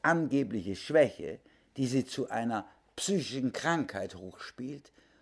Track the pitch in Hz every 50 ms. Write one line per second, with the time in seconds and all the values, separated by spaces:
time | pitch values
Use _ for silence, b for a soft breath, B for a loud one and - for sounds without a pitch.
0 | - 147 165 170 160 135 127 139 135 101 107 110 87 98 98 - - - 147 160
1 | 143 117 - - - 73 80 - b b b b b b b - 135 127 123 135
2 | 123 - - - 123 - 113 113 117 117 117 107 98 b b b b b - -
3 | - - 202 185 135 110 117 135 127 131 - - - 156 170 160 131 - - 98
4 | 92 95 - 90 95 92 90 - - - - - 123 131 143 139 - - b b
5 | b b b b